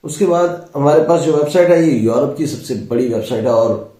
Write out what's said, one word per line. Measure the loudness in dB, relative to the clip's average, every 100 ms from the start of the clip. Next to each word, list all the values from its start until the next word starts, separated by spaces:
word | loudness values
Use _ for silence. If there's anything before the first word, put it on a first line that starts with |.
उसके | -12 -2 0
बाद | 2 0 -2 -10 -2
हमारे | 2 2
पास | 4 0
जो | 2 0
वेबसाइट | 0 2 4
है | 4
ये | 2 2
यूरोप | 0 0 -2 -2
की | -6
सबसे | -6 -8 -10
बड़ी | -4 -4 -2
वेबसाइट | -4 -4 -4
है | 0
और | 2 0 -2 -8